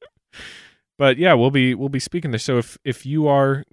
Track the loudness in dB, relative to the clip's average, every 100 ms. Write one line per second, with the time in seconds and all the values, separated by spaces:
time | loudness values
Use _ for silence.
0 | -20 _ _ -20 -20 -20 -20 _ _ 0
1 | 2 2 4 4 4 2 0 0 -4 -6
2 | -6 -8 -6 -6 -2 -2 -2 -8 -10 -10
3 | -6 -2 2 2 2 -2 -6